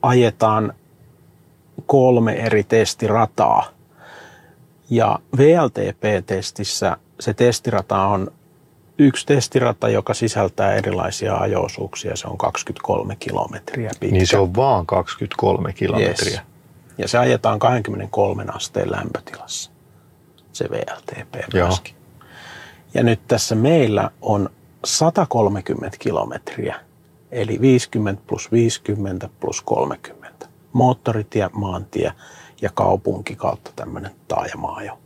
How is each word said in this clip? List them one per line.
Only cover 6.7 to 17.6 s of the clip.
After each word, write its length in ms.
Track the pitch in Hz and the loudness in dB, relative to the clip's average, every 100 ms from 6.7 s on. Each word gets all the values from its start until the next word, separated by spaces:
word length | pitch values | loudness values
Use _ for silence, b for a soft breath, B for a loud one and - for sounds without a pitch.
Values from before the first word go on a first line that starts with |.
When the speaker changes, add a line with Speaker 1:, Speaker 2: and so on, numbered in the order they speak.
| - 98 - _ _ | -2 -2 -2 _ _
Speaker 1:
se 140 | - | -6
testirata 720 | 107 123 113 - 113 92 98 | 2 2 2 -2 -2 0 0
on 260 | 98 101 95 - _ _ _ _ _ - | 2 0 -2 -10 _ _ _ _ _ 4
yksi 280 | 143 - - | 4 4 0
testirata, 640 | 143 - 131 123 101 110 | 0 2 0 0 0 0
joka 260 | 107 - | 0 0
sisältää 600 | 107 113 - 98 - 98 | -2 -2 0 -2 0 0
erilaisia 640 | 104 101 95 92 98 101 98 | 0 -2 -2 -4 -4 -4 -2
ajo-osuuksia. 800 | 98 95 90 - 98 - - 95 | 0 0 -4 -6 -10 -8 -8 -8
Se 100 | - | -10
on 100 | 90 | -4
kaksikymmentäkolme 760 | - - - - - - - 104 | -4 -4 -10 -12 -4 -2 -2 -8
kilometriä 760 | - 50 - - - - 113 - | -6 -4 -4 -8 -12 -8 -8 -6
pitkä. 140 | - 95 | 0 2
Speaker 2:
Niin 100 | 92 | 4
se 120 | 104 | 4
on 160 | 95 | 2
vaan 320 | 95 135 110 85 | 2 2 2 2
kaksikymmentäkolme 840 | 95 90 - - - 101 92 85 | -2 -2 -8 -8 -2 0 0 -2
kilometriä. 600 | - 95 82 104 - - | -4 -2 0 0 0 -4
Speaker 1:
Yes. 100 | 95 - - _ - - - | -4 -12 -20 _ -20 -20 -8
Ja 100 | - | -2
se 100 | 120 | 2
ajetaan 400 | 127 120 110 | 2 2 2
kahdenkymmenenkolmen 960 | 110 | 2